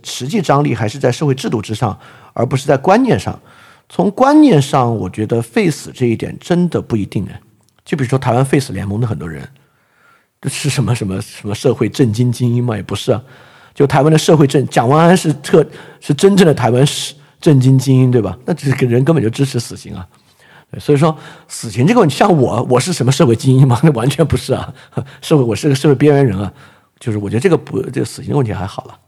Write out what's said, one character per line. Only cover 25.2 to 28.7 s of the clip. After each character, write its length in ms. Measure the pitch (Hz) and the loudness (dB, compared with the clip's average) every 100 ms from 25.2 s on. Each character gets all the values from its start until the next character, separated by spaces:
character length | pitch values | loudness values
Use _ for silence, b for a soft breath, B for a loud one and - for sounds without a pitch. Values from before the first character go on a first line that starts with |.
社 160 | - 156 | 0 2
会， 60 | |
我 120 | 117 104 | 2 0
是 140 | 151 | 0
个 60 | 135 | 2
社 120 | 156 | 2
会 60 | |
边 180 | 127 147 143 | 4 4 4
缘 100 | 131 | 2
人 140 | 95 | 0
啊。 120 | 95 b b b b _ | -6 b b b b _
就 120 | 117 | -8
是 80 | 104 | -6
我 100 | 101 | -4
觉 60 | 110 | -2
得 40 | |
这 80 | 180 | 0
个 80 | 156 | 0
不， 280 | - 160 131 | -2 -8 -6
这 100 | 131 | -6
个 40 | 120 | -8
死 180 | - | -10
刑 80 | 110 | -4
的 60 | 143 | -2
问 60 | |
题 80 | 113 | -2
还 140 | 92 | -4
好 180 | 95 | -8